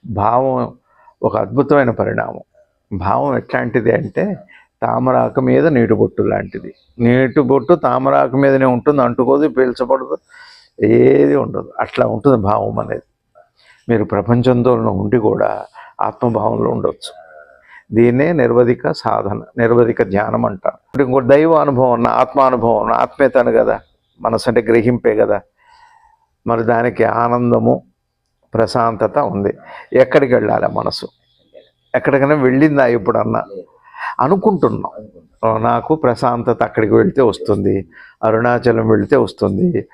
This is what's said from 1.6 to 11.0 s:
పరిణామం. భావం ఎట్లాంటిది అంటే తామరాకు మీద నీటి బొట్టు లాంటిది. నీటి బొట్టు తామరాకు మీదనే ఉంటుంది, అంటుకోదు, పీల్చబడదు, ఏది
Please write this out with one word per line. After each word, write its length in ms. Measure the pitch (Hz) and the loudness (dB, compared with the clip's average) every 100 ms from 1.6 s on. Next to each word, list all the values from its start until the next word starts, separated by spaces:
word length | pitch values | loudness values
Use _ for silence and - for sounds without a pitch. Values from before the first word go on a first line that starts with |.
| 139 143 123 | 2 2 2
పరిణామం. 520 | - 101 110 - - - _ _ _ - | -2 -4 -4 -6 -8 -18 _ _ _ -12
భావం 440 | 95 95 117 143 123 | -6 -2 0 0 -4
ఎట్లాంటిది 560 | 123 127 123 120 110 | -4 -4 -2 -2 0
అంటే 440 | 113 - - 196 185 - - _ - | 0 -2 -4 -4 -6 -14 -20 _ -8
తామరాకు 580 | 120 117 127 123 120 135 | -4 -2 0 0 0 -2
మీద 260 | 127 131 160 | 0 2 2
నీటి 280 | 135 113 | 2 2
బొట్టు 280 | 104 107 - | 2 0 -2
లాంటిది. 520 | 104 101 98 104 - - _ - | -2 -2 -6 -12 -16 -20 _ -2
నీటి 420 | 117 123 131 151 | 0 2 0 0
బొట్టు 340 | 127 135 147 | 2 2 2
తామరాకు 640 | 170 131 127 135 139 135 131 | 2 2 0 0 2 2 2
మీదనే 280 | 139 135 | 2 2
ఉంటుంది, 380 | 131 123 147 147 | 2 0 0 2
అంటుకోదు, 460 | 123 117 123 139 151 | 0 0 0 2 0
పీల్చబడదు, 680 | - 127 117 123 135 131 160 _ - - - _ - | 0 -2 -2 -2 -2 -4 -10 _ -20 -20 -20 _ -4
ఏది 520 | 107 117 | 2 4